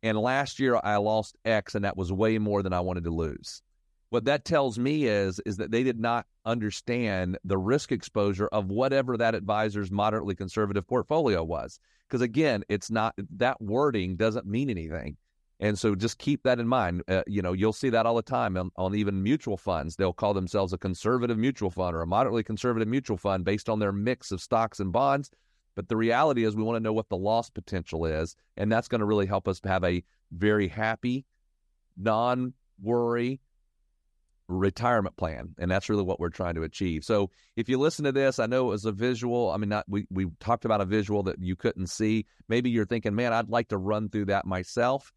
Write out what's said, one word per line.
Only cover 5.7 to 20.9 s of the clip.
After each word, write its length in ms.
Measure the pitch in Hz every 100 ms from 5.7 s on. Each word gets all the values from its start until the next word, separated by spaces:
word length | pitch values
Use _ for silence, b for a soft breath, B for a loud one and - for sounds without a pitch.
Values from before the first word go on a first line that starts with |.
they 120 | 113
did 160 | 127 117
not 280 | 117 120 - _
understand 920 | 110 120 107 - - 120 117 95 90 92
the 120 | 92 98
risk 340 | 95 139 -
exposure 540 | 117 - 110 101 95 104
of 200 | 107 95
whatever 480 | 101 131 135 127 117
that 180 | 113
advisor's 560 | 110 95 107 110 104 98
moderately 440 | 101 104 107 101
conservative 520 | 95 95 - 104 98 92
portfolio 560 | 123 - 156 143 92
was. 380 | 80 82 60 - _ _ _
'Cause 100 | 123
again, 420 | 123 113 156 107 -
it's 220 | 101 -
not, 240 | 110 110 - 190 95
that 220 | 120 135
wording 540 | 104 117 147 113 92 90
doesn't 280 | 113 113
mean 240 | 98 110 139
anything. 480 | 98 82 80 62 78 _ _ _ _
And 180 | 104 101
so 160 | 110
just 240 | 98 113 -
keep 240 | - 143
that 160 | 131 123
in 100 | 117
mind. 360 | 127 95 87 -
Uh, 140 | 92 -
you 140 | 101
know, 140 | 90
you'll 180 | 92 107
see 160 | 107 135
that 160 | 117
all 120 | 113 117
the 40 |
time 380 | 107 127 110 92
on, 120 | 92 -
on 180 | 95
even 280 | 104 101 98
mutual 340 | 98 151 - 113
funds. 400 | - 85 76 -
They'll 160 | 95
call 220 | 90 104
themselves 400 | 98 90 104 95
a 40 | 90
conservative 600 | 95